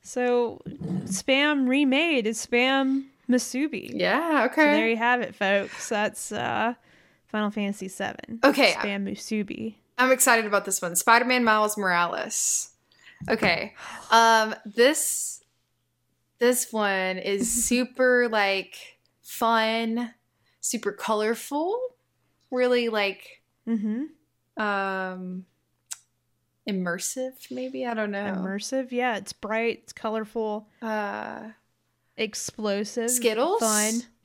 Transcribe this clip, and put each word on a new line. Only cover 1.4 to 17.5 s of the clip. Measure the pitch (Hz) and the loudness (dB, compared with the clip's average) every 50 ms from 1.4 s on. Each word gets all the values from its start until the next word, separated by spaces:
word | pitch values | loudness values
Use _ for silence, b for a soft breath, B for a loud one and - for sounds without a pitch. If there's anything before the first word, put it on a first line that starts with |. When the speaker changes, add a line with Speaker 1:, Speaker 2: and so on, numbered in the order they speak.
| 285 302 302 277 262 247 | 4 2 2 2 2 2
Speaker 1:
remade | 254 285 294 262 254 277 330 339 302 254 208 | 4 4 4 4 4 2 2 2 2 0 0
is | 214 226 - - | 0 -4 -4 -4
Spam | - 240 240 247 262 269 269 269 262 269 269 269 - _ _ _ - | 0 2 2 4 4 4 2 2 2 0 0 -2 -6 _ _ _ 2
Musubi. | 247 247 240 - - 254 294 311 - 196 - - - | 2 2 2 -2 -4 -4 -2 -2 -4 -8 -10 -8 -4
Speaker 2:
Yeah, | - 180 180 202 269 330 330 311 277 226 | 0 2 2 2 2 2 2 2 2 2
Speaker 1:
So | 247 | 2
Speaker 2:
okay. | - - 311 294 | 4 4 4 6
Speaker 1:
there | 294 - 220 226 | 6 4 4 2
you | 233 | 0
have | 220 233 240 247 247 | 2 2 2 2 2
it, | 220 - 220 | 0 -6 -4
folks. | - 208 190 202 202 196 - - - - - | -2 0 2 2 2 0 -2 -10 -12 -6 -4
That's, | 233 208 214 214 214 - - - | -2 0 -2 -2 -4 -6 -10 -8
uh, | 214 208 - 233 - - 214 233 247 _ b b b b b b b b b _ | -6 -4 -2 -2 0 0 0 -2 -2 _ b b b b b b b b b _
Final | - 214 214 208 | -4 -2 -2 -2
Fantasy | 208 214 202 202 202 - 190 190 | -2 -2 -4 -4 -4 -6 -8 -12
seven. | - - 196 - - - - - 226 226 262 | -8 -6 -8 -8 -6 -10 -12 -12 -4 4 4
Speaker 2:
Okay. | 277 269 277 262 196 | 4 6 6 4 4
Speaker 1:
Spam | 165 - 214 208 202 202 196 196 | 4 2 -2 -4 -4 -4 -4 -6
Musubi. | 202 - - - 220 214 208 - - - 220 220 214 _ _ _ _ | -6 -8 -6 -4 -4 -4 -4 -4 -8 -8 -8 -10 -10 _ _ _ _
Speaker 2:
I'm | - 254 262 | 0 4 4
excited | 262 254 - 262 233 226 220 | 4 4 6 6 6 4 4
about | 208 202 196 196 | 2 0 0 0
this | 196 190 - | -2 -6 -4
one. | - 175 175 | -4 -4 -4
Spider-Man | 180 - 233 226 240 240 247 254 247 240 | 0 4 6 6 6 6 4 2 2 4
Miles | 226 214 214 214 208 208 208 | 4 4 4 2 0 0 0
Morales. | 202 185 175 170 175 170 - - - 220 - - - - - - - - _ _ _ _ B B B B B B B - | 0 2 2 2 2 0 -2 -6 -6 -6 -4 -2 -2 -2 -2 -2 -4 -8 _ _ _ _ B B B B B B B -2
Okay. | 226 220 220 190 170 - - 214 - - - - | -2 2 2 2 2 0 -2 -8 -12 -16 -16 -16
Speaker 1:
<sighs> | - - - - | -16 -16 0 4
Speaker 2:
Um, | 214 226 233 226 226 220 220 220 214 - - | 6 8 8 8 6 6 4 0 -4 -8 -12
this, | 214 - 233 240 277 320 - - - - - - - - - _ _ _ _ _ _ _ _ _ _ _ _ _ _ _ _ _ _ _ _ | -8 2 4 6 6 6 2 -2 -4 -4 -6 -6 -8 -10 -14 _ _ _ _ _ _ _ _ _ _ _ _ _ _ _ _ _ _ _ _
this | 240 247 254 247 - - | 2 2 2 2 -2 -4
one | 226 220 208 202 196 190 185 185 185 | -2 -2 0 2 2 0 0 -2 -2
is | 185 - 202 202 202 233 - | -4 -4 -2 -2 0 0 -2